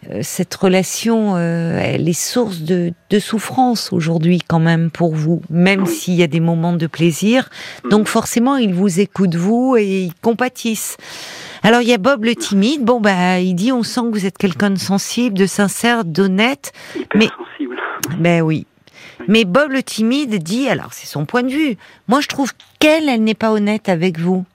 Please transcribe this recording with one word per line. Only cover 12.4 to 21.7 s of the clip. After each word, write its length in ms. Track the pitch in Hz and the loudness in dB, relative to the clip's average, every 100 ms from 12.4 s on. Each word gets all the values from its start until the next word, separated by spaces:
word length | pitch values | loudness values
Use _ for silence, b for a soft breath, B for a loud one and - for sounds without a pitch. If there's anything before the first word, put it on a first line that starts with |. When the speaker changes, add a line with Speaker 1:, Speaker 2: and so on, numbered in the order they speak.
| 330 196 208 302 | 0 2 2 2
Speaker 1:
Bon, 160 | 226 247 | 0 2
bah, 400 | 214 190 180 185 | 2 2 2 2
il 140 | 185 | 0
dit, « 180 | 175 214 | 0 0
On 100 | 254 | 0
sent 200 | 220 - | -2 -4
que 160 | 240 214 | -2 -2
vous 80 | 190 | -4
êtes 100 | - | -2
quelqu'un 320 | 196 165 208 | -2 0 0
de 100 | 190 | 0
sensible, 600 | - 196 - - 247 196 | 0 -2 -2 -2 -2 2
de 80 | 190 | 0
sincère, 580 | - 202 - 233 240 | 2 0 0 0 0
d'honnête. » 680 | 180 156 196 185 226 285 - B B 349 B | 0 0 2 2 0 -2 -10 B B -10 B
Mais 100 | 202 | 2
Speaker 2:
Hypersensible. 540 | 220 - 349 - 269 254 - - - 160 | 2 0 -16 -10 -8 -8 -10 -8 -8 0
Speaker 1:
Ben 240 | 165 170 | 2 4
oui. 240 | 160 156 - _ _ B B B | 2 -2 -4 _ _ B B B
Speaker 2:
Oui. 60 | - | 2
Speaker 1:
Mais 160 | 214 220 | 2 4
Bob 240 | 180 302 | 2 2
le 120 | 269 | -2
timide 600 | - - 220 262 294 214 | -4 -2 0 0 0 -4
dit, 260 | 156 220 269 | -4 -4 -2
alors 240 | 165 - | -2 -4
c'est 140 | - - | -16 -12
son 180 | 147 | -8
point 200 | 147 247 | -2 -2
de 40 | 247 | -2
vue, « 280 | 269 311 | 0 -2